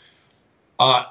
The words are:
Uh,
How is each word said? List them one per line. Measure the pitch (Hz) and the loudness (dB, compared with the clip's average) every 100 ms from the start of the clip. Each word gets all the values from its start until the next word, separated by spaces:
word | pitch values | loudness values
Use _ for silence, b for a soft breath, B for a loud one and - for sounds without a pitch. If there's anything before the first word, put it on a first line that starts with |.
| b b b _ _ _ _ - | b b b _ _ _ _ -2
Uh, | 131 123 - | 0 0 -2